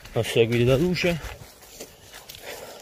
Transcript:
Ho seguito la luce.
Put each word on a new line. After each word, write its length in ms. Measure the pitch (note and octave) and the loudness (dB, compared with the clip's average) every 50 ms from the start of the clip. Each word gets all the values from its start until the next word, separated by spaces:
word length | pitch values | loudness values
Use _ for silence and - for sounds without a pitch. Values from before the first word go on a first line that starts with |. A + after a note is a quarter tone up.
| - - | -14 -6
Ho 100 | - A#2+ | -4 -2
seguito 480 | A2 - - A#2+ A2+ A2 A#2+ A#2 A#2+ B2 | -2 2 4 4 4 6 4 4 4 4
la 60 | C3+ | 4
luce. 440 | B2+ E3+ F3+ F3+ - - F3 E3+ D3 - - - - - - - - - - - - - - - - - - - - - - - - - - - - - - - - | 4 4 2 0 0 0 0 0 -2 -6 -10 -14 -16 -18 -20 -20 -20 -20 -20 -20 -18 -18 -18 -20 -20 -20 -20 -20 -20 -20 -20 -18 -16 -16 -16 -14 -14 -16 -16 -18 -18